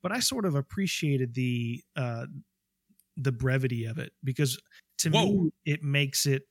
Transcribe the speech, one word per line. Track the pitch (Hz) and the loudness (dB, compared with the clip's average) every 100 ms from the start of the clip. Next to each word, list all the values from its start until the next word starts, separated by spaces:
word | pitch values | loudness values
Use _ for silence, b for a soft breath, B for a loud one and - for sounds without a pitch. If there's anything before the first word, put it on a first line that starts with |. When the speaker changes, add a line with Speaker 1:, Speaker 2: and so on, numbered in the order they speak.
Speaker 1:
But | 180 | -4
I | 233 | -2
sort | - 262 196 | 0 0 0
of | 143 | 0
appreciated | 139 - 190 - 151 139 127 | -2 -2 -2 0 0 0 0
the, | 117 127 120 117 120 _ - | 0 0 0 -2 -6 _ -6
uh, | 123 117 117 139 - _ _ _ _ _ _ - | -4 -6 -10 -14 -18 _ _ _ _ _ _ -2
the | 139 | -2
brevity | 117 131 131 131 120 113 | 0 2 2 2 -2 -4
of | 117 | -6
it, | - _ | -10 _
because | 135 127 143 123 _ B _ - | -6 0 0 0 _ B _ -4
to | 165 | 2
Speaker 2:
Whoa. | 160 185 202 | 4 4 4
Speaker 1:
me, | 165 - - | 2 -2 -4
it | 147 | -2
makes | 147 143 143 - 143 | 0 2 2 0 0
it | 135 - | 0 -2